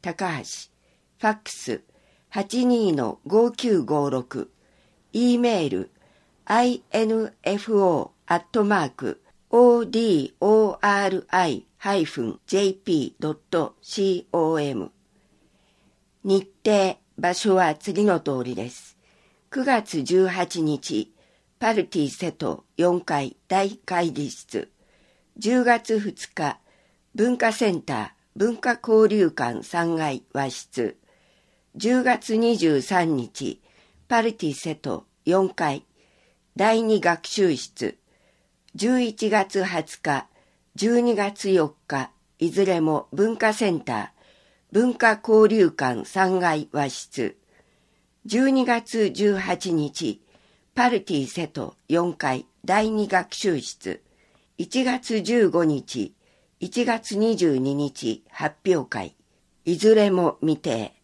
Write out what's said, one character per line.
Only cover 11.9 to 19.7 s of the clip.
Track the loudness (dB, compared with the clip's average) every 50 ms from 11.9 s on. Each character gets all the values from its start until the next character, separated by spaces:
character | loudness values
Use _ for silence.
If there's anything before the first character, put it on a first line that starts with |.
| 0
イ | 0 0
フ | -2 -4 -6
ン | -6 -6 -6 -10 _
ジ | -2 0
ェ | 2 2
イ | 2 -2
ピ | -2 _ 0 0 0 0 -2 _ _
ー |
ド | -6 -6
ッ | -6 -8 _ _
ト | -2 -2 -2 -2 _ _
シ | _ -10 -4 -2 0 0 0 -2 -4 _
ー | -2
オ | 0 0 2 0 0
ー |
エ | -2 -4 -4
ム。 | -6 -8 -10 _ _ _ _ _ _ _ _ _ _ _ _ _ _ _ _ _ _ _ _ _ _ _ _ _ _ -2
日 | 0 0 0 0 -4 _ _ _
程、 | 2 4 4 4 2 -2 _ _ _ _
場 | -2 -2 -2 -2
所 | 0 2 2 4
は | 4 4 2 0
次 | -4 -8 -6 -2 2 2
の | 2 2 2
通 | 0 -2 -4 -4 -4
り | -6 -6
で | -8 -8 -10
す。 | -12 -18 -20 -20 _ _ _ _ _ _ _ _ _ _ _ _
九 | -6 -4 0
月 | 2